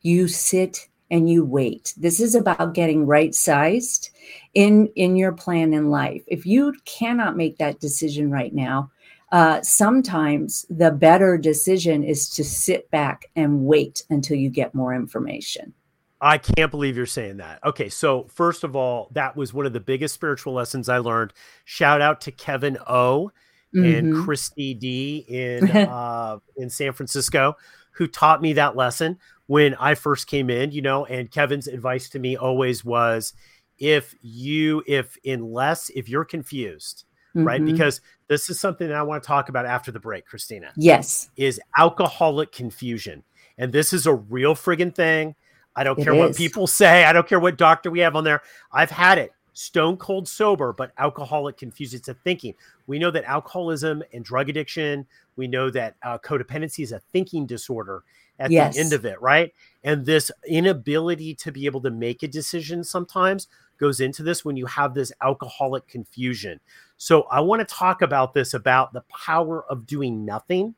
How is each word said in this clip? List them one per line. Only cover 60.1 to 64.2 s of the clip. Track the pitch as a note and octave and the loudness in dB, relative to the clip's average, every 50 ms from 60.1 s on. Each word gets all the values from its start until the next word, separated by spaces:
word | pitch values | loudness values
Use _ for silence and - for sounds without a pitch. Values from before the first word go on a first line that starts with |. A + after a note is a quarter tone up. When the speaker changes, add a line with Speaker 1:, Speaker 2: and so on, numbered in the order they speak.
| D#3+ D3+ C#3 - - _ - | 2 2 2 -2 -10 _ -8
Speaker 2:
inability | - E3 D#3+ F3 F#3+ F#3 C3+ A2 D3 D3 D#3+ E3 E3+ F3 D#3 D#3+ D#3 D3+ | -2 0 2 2 2 0 0 -2 -2 -2 -2 -2 -2 -4 -6 -8 -14 -14
to | - - E3 | -12 -14 -14
be | C#3 C3+ C#3 | -12 -6 -6
able | C#3+ C3 C3+ | -6 -6 -4
to | B2 C3 | -6 -6
make | A#2 A2+ A#2 A#2 A#2+ _ | -6 -4 -6 -6 -6 _
a | - D3 | -10 -10
decision | C3 D#3 C#3+ - - E3+ D#3 C#3+ F3 E3+ E3+ | -8 -8 -10 -8 -8 -8 -8 -8 -10 -10 -10
sometimes | - - F#3 F3 _ - F#3+ F#3 F#3 G3 G3 - _ _ _ _ _ _ _ | -6 -8 -8 -8 _ -2 0 0 0 0 -2 -8 _ _ _ _ _ _ _
goes | C#3+ C#3+ C3+ B2 | -2 0 0 0
into | C3+ C3 C#3 - | -4 -4 -4 -6